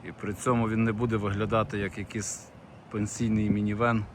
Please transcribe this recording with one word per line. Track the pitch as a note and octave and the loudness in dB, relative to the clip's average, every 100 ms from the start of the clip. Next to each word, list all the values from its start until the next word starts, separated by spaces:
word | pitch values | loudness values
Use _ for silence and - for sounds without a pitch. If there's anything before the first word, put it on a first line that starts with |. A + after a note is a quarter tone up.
І | F#2 | -14
при | - F#2+ | -8 -6
цьому | G2+ B2+ A#2+ A2+ | -2 2 4 4
він | A2 | 4
не | A2+ | 2
буде | G#2+ A#2+ A2 | 2 0 0
виглядати | G2+ G2+ G#2+ A2+ G#2+ G#2 | 0 0 2 2 2 -2
як | G2 G2+ | -4 -6
якийсь | G2 G#2+ F#2+ - - - - - - | -8 -6 -6 -8 -12 -20 -20 -20 -8
пенсійний | A2 G#2 - A#2 G#2+ G#2 | -4 -4 0 2 2 4
мінівен | G2+ G#2 G#2 A#2+ A2+ G#2+ | 2 0 2 2 2 -2